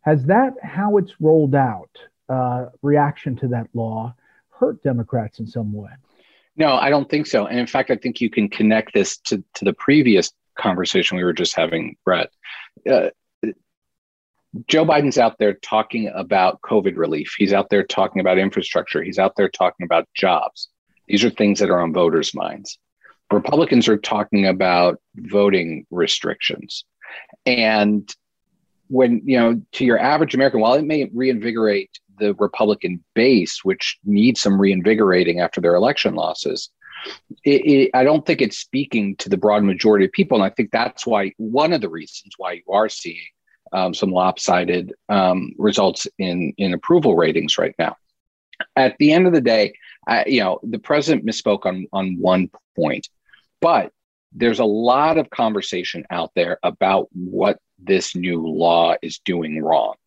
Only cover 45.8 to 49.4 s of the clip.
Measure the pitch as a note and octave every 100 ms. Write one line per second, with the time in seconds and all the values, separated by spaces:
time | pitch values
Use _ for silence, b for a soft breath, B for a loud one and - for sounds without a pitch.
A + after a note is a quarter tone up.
45.8 | F#2+ - - - F#2+ F2 E2 - G2 F2
46.8 | - F3 D3 E2+ D#2+ E2 D#2+ - E2+ -
47.8 | D#2+ - _ _ _ _ _ - - -
48.8 | C3 - D3 D#3+ F#3 E3